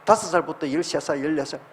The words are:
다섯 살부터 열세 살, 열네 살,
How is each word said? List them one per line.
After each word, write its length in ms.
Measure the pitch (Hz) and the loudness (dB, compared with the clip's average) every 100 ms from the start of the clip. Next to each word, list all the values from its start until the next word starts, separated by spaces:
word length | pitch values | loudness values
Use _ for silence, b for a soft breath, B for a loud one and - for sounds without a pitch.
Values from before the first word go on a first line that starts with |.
다섯 240 | - 214 185 | 2 2 4
살부터 440 | 170 156 - 147 | 0 0 -4 -2
열세 280 | 151 170 147 | -2 0 -2
살, 220 | - 143 | -2 -2
열네 220 | 147 151 | 0 -2
살, 160 | 139 - - | -2 -8 -14